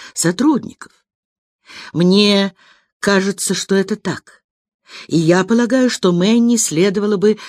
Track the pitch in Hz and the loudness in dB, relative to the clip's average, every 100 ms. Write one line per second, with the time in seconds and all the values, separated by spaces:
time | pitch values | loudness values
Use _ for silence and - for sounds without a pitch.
0 | - - 165 175 285 277 - - - _ | -14 -4 -4 0 0 0 -4 -18 -20 _
1 | _ _ _ _ _ _ _ - - 147 | _ _ _ _ _ _ _ -20 -8 0
2 | 180 196 208 202 196 - _ _ _ _ | 2 4 4 2 0 -6 _ _ _ _
3 | - 196 196 196 - 180 - 196 190 214 | 0 0 0 -4 -4 -4 -2 -2 -2 -4
4 | - 131 _ _ _ _ _ _ _ - | -6 -8 _ _ _ _ _ _ _ -20
5 | - 165 160 180 185 226 233 262 247 - | -2 0 2 2 2 0 2 2 0 0
6 | 185 175 190 233 233 233 - 151 196 196 | 0 2 2 2 2 0 0 0 0 0
7 | 208 202 208 214 | -2 0 0 0